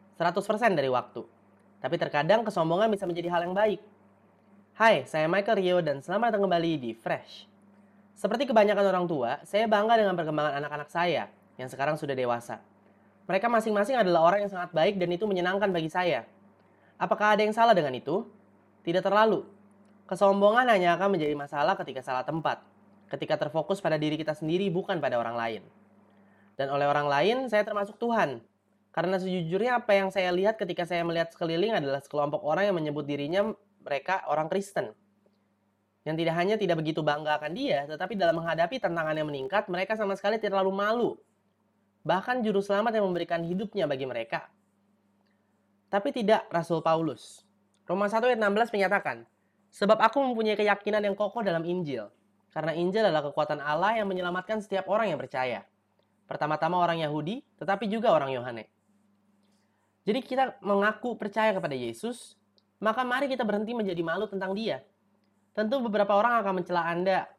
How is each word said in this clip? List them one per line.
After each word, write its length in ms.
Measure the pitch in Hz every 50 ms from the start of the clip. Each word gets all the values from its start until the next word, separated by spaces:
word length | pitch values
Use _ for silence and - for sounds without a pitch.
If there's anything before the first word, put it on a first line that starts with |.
| _ _ _ -
seratus 260 | 165 175 180 202 196
persen 300 | - 208 214 247 220 185
dari 160 | 147 139 131
waktu. 320 | 127 120 - - - 117 - - _ _ _ _ _ _ _ _ _ _
Tapi 140 | - 135 165 180
terkadang 460 | 175 147 - 147 151 165 208 226 226
kesombongan 460 | 220 - 180 160 165 165 190 226 226
bisa 160 | 208 196 190
menjadi 260 | 175 170 175 165 170 175
hal 80 | 170 175 180
yang 60 | 185
baik. 260 | 196 220 220 185 - - - - _ _ _ _ _ _ _ _ _ _ _ - - - _ _
Hai, 300 | - 214 226 196 143 131
saya 220 | - - 156 156 160
Michael 280 | 180 202 202 226 220 202
Rio 180 | 185 180 180 180 165
dan 160 | 151 139 139
selamat 360 | - - 180 208 240 233 214
datang 140 | 202 196 185
kembali 220 | 175 170 165 165 160 139
di 120 | 123 117 110
Fresh. 560 | - - 175 160 - - - - - - - _ _ _ _ _ - - _ _ _ _ _ _
Seperti 320 | - - 190 220 240 285
kebanyakan 400 | 247 220 220 208 202 202 202 202 190 190
orang 120 | 180 175 170
tua, 320 | 165 139 120 117 139 151
saya 240 | 170 - - 208 226
bangga 320 | 220 214 202 214 226 233
dengan 160 | 226 214 190 185
perkembangan 480 | 175 160 156 151 151 147 139 139 143
anak-anak 280 | 147 143 147 147 147 -
saya 440 | - 170 175 175 151 120 101 - - _ _ _ _
yang 120 | - 127 127
sekarang 280 | 131 127 139 151 151
sudah 160 | 151 - 139 135
dewasa. 480 | 127 123 120 120 117 - - 113 107 - _ _ _ _ _ _ _ _ _ _ _ _
Mereka 220 | - 233 190 214
masing-masing 500 | 233 240 220 220 226 208 202 208 233 269
adalah 300 | 240 202 180 170 160 165
orang 180 | 170 190 208 202
yang 60 | 196
sangat 180 | 190 180 175 170 -
baik 240 | 156 160 208 202 190
dan 100 | 175 170
itu 140 | 175 170 196
menyenangkan 460 | 208 190 180 175 180 190 196 208 196
bagi 160 | 180 170 160
saya. 400 | 156 - 180 180 170 143 120 - - - _ _ - _ _ _ _ _ _ _ _ _ -
Apakah 360 | 180 170 214 - 208 214 214
ada 60 | 208
yang 140 | 214 214 214
salah 180 | 233 226 233 214
dengan 220 | 175 151 135 127
itu? 320 | 120 - 135 165 208 339 - - - _ _ _ _ _ _ _ _ -
Tidak 160 | 170 165 185
terlalu. 460 | 185 196 196 208 220 220 190 - - - - - - _ _ _ _ _ _ _ _
Kesombongan 640 | - 190 175 202 196 196 202 202 208 220 247 254 247
hanya 240 | 220 185 180 170 170 165
akan 160 | 190 202 196
menjadi 180 | 165 151 147 147
masalah 400 | 143 143 143 156 143 147 175 196 185
ketika 240 | 175 147 123 131 -
salah 180 | 139 131 127 127
tempat, 340 | - 151 160 147 143 117 - - _ _ _ _ _ _ _ _
ketika 320 | - - 135 147 - - -
terfokus 400 | 156 147 - 160 151 - 196 196
pada 160 | - 165 156
diri 240 | 151 151 156 156 151
kita 160 | 151 151 151
sendiri, 320 | - 160 156 170 185 202
bukan 320 | 190 165 180 190 - 190 160
pada 180 | 139 127 123
orang 180 | 120 113 117 117
lain. 260 | 117 117 117 110 101 - - - _ _ _ _ _ _ _ _ _ _ _ _ _ _ _ _
Dan 160 | - 139 135
oleh 160 | 139 143 143
orang 240 | 143 143 147 147 147
lain, 280 | 139 143 160 202 240 262 262 240
saya 160 | 208 214 202
termasuk 320 | 214 208 208 202 202 -
Tuhan. 460 | - 233 233 233 214 175 143 123 117 - _ _ _ _ _ _ _ _ _ -
Karena 240 | 160 165 180 190
sejujurnya, 640 | 185 185 190 180 185 165 160 175 190 226 254 247 233
apa 160 | 240 - 202
yang 160 | 196 190 190 190
saya 160 | 196 185 180
lihat 300 | 180 185 196 214 220 -
ketika 260 | 202 175 170 175 170
saya 160 | 170 180 170
melihat 320 | 170 170 165 170 165 165 -
sekeliling 400 | - 175 165 165 170 196 226 220
adalah 240 | 180 143 139 135
sekelompok 480 | 135 - - - 147 143 143 139 143 -
orang 240 | 147 160 185 202 208
yang 80 | 185
menyebut 320 | 165 156 151 143 151 143 143
dirinya 460 | 143 143 143 147 175 196 208 220 - - _ _ _ _
mereka 400 | - - 143 135 - - 185 - - -
orang 220 | 147 156 156 160
Kristen. 420 | 185 202 196 - - 165 127 107 107 _ _ _ _ _ _ _ _ _ _ _ _ _ _ _ _ _ _ _ _ _ -
Yang 240 | 151 160 160 165
tidak 80 | 165 160
hanya 200 | 170 175 196 220 214
tidak 180 | 202 175 170 160 156
begitu 160 | 156 151 165
bangga 400 | 156 147 147 151 156 151 151 147
akan 160 | 151 151 170
dia, 320 | 240 277 269 185 143 143
tetapi 320 | 147 156 151 185 190 226 190
dalam 180 | 180 170 160
menghadapi 400 | 165 165 165 160 160 170 170 -
tantangan 380 | - - 180 170 170 156 156 156
yang 100 | 156 151
meningkat, 460 | 151 147 135 131 135 190 214 208 196
mereka 240 | 180 175 190 - 220
sama 180 | 214 214 196 196
sekali 240 | 185 - 202 226
tidak 220 | 220 214 202 196 196
terlalu 120 | 190 190 190
malu. 340 | 196 202 214 226 240 220 156 - - _ _ _ _ _ _ _ _ _ _ _ _ _ _ _ _ -
Bahkan 400 | 151 170 190 196 247 247 254 214
juru 160 | 220 190 196
selamat 400 | 196 196 196 202 220 233 220 220
yang 80 | 202
memberikan 320 | 185 175 170 170 - 170 170 170
hidupnya 400 | 165 180 185 226 202 - 202 165
bagi 160 | 147 139 131 135
mereka. 480 | 131 117 117 113 - - - - - _ _ _ _ _ _ _ _ _ _ _ _ _ _ _ _ _ _ _ _ _ _ _ _ _ _ _
Tapi 240 | _ 196 202 - 285
tidak 400 | - 254 208 196 220 - - -
Rasul 320 | - 170 160 - 170 160 -
Paulus. 640 | 165 160 165 165 147 120 - - - - - _ _ _ _ _ _ _ _ _
Roma 240 | - 175 196 208 202
satu 160 | 220 226 240
ayat 100 | 254 247
enam 140 | 220 214 202
belas 180 | 202 214 240 233
menyatakan, 540 | - 202 190 185 202 190 - 143 123 117 117 - _ _ _ _ _ _ _ _
"Sebab 320 | - - 208 202 214 208 214
aku 160 | 226 - 285
mempunyai 400 | 277 254 240 220 220 214 208 208
keyakinan 400 | 208 202 202 202 - 208 208 214
yang 160 | 208 202 196
kokoh 240 | 196 208 196 - 240
dalam 240 | 214 190 170 165 160
Injil, 480 | 175 180 180 170 143 131 113 101 101 _ _ _ _ _ _ _ _
karena 240 | - 156 156 160 151
Injil 320 | 170 175 185 190 220 220
adalah 180 | 190 156 151 143 143
kekuatan 320 | - 156 151 151 160 143 139
Allah 340 | 147 151 160 185 208 233
yang 80 | 220 208
menyelamatkan 540 | 196 190 180 180 196 180 180 - - 220 214
setiap 260 | 202 - 196 190 185 185
orang 240 | 196 220 226 196 156
yang 40 | 127
percaya. 440 | 131 123 - 131 127 127 113 98 - _ _ _ _ _ _ _ _ _ _ _ _
Pertama-tama 500 | - - - 151 147 156 151 160 165 175
orang 220 | 180 175 170 170 165
Yahudi, 400 | 160 147 151 151 147 170 226 277 - _ _
tetapi 320 | - 160 165 196 196 233
juga 240 | 196 214 226 220 226
orang 240 | 170 151 139 135 135
Yohane." 320 | 123 120 127 120 110 107 _ _ _ _ _ _ _ _ _ _ _ _ _ _ _ _ _ _ _ _ _ _ _ _ _ _ _ -
Jadi 160 | 190 233 262
kita 400 | 254 - 254 262 262 240 - -
mengaku 560 | - 202 202 202 202 214 214 - - 240 220
percaya 400 | 220 208 208 - 226 220 220 196
kepada 160 | 190 170 151
Yesus, 640 | 139 127 120 117 113 - - 233 247 - - - - _ _ _ _ _ _ _ _ - 196
maka 240 | 220 220 254 254
mari 240 | 247 247 262 285 254
kita 160 | 269 254 247
berhenti 240 | 214 208 208 220 214
menjadi 320 | 240 233 214 190 175 170 165
malu 240 | 160 165 190 214
tentang 240 | 214 196 190 190 185
dia. 320 | 196 208 226 190 139 131 - _ _ _ _ _ _ _ _ _ _ _ _ _ _
Tentu 240 | 208 220 214 269 277
beberapa 320 | 233 233 202 214 202 202 208 202
orang 240 | 220 240 240 226 196
akan 160 | 196 185 180
mencela 240 | 175 180 180 175 165
Anda 480 | 170 170 175 185 190 185 170 143 - -